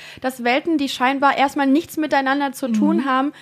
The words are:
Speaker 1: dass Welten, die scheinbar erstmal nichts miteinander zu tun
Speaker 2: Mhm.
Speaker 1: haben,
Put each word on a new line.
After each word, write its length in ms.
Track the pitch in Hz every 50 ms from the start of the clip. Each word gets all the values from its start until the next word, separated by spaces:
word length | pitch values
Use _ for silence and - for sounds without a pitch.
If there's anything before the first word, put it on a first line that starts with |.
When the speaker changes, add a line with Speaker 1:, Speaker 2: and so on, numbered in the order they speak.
| - - - -
Speaker 1:
dass 240 | - 262 254 254 233
Welten, 360 | 240 247 285 302 339 330 294
die 100 | 277 262
scheinbar 480 | - - 262 254 277 277 277 277 - -
erstmal 300 | 262 277 - 302 277 269
nichts 280 | 269 311 349 - -
miteinander 580 | 320 311 285 302 277 269 262 269 285 285 277 262
zu 140 | - 277 254
tun 280 | 226 214 202 - 202 214
Speaker 2:
Mhm. 80 | 262
Speaker 1:
haben, 280 | 277 254 262 269 294 302 -